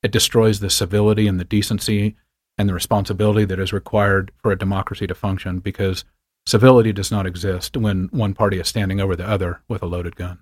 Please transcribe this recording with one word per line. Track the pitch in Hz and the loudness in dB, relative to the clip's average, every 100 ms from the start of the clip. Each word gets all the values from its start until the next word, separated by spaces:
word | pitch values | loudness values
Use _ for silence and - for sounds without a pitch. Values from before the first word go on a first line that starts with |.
it | 107 | 0
destroys | 104 - 123 110 101 | 0 0 2 2 2
the | 101 | -2
civility | - 92 104 104 104 104 | -2 0 2 2 2 2
and | 92 | 0
the | 90 | -2
decency | 107 101 101 - 104 104 107 _ _ _ _ | -2 0 -4 -2 0 -2 -4 _ _ _ _
and | 101 | -2
the | |
responsibility | 90 - 107 98 95 107 104 | -2 -2 -2 -2 0 2 2
that | 104 92 | 0 -2
is | 95 | -4
required | 98 - 110 101 98 95 _ | -4 -2 0 2 2 0 _
for | 113 | -2
a | 95 | -2
democracy | 98 98 95 98 98 | -2 -2 -4 -6 -8
to | 90 | -4
function, | 104 95 - 90 | -4 -4 -4 -6
because | 95 - 98 92 - _ _ _ - | -8 -4 -4 -4 -8 _ _ _ 0
civility | 107 127 127 110 | 6 8 8 6
does | 101 95 | 0 -2
not | 107 95 | -2 -2
exist | 90 98 90 - - | -4 -4 -4 -6 -4
when | 107 95 92 | 0 0 -2
one | - 104 | -2 -2
party | 98 104 95 | 2 0 0
is | 85 | -4
standing | - 98 98 | -2 -2 0
over | 98 | -2
the | 87 92 | -2 -2
other | 104 90 87 _ | -2 -2 -6 _
with | 98 | -6
a | 90 | -4
loaded | 87 87 - | -6 -8 -8
gun. | 90 87 | -12 -12